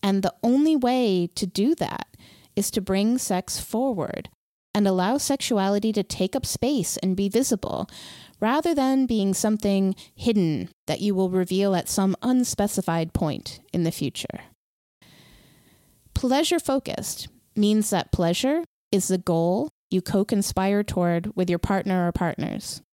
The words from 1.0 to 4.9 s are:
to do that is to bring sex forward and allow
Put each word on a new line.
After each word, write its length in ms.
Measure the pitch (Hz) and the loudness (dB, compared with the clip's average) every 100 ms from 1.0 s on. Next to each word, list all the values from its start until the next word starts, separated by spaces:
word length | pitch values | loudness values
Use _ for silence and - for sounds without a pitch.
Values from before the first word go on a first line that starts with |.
| 240 185 175 | 2 2 0
to 120 | - 190 | -2 -6
do 280 | - 226 330 | 0 0 2
that 380 | 165 - - - - - _ | -2 -6 -12 -16 -20 -20 _
is 160 | - 202 | -4 -2
to 100 | - | -2
bring 340 | 190 190 208 247 | -2 0 2 0
sex 420 | - 185 - - | 0 -2 -2 -8
forward 680 | - 220 269 202 135 - - _ _ _ _ | -4 -2 -2 -2 -4 -6 -12 _ _ _ _
and 120 | 208 | 0
allow 300 | 202 | 2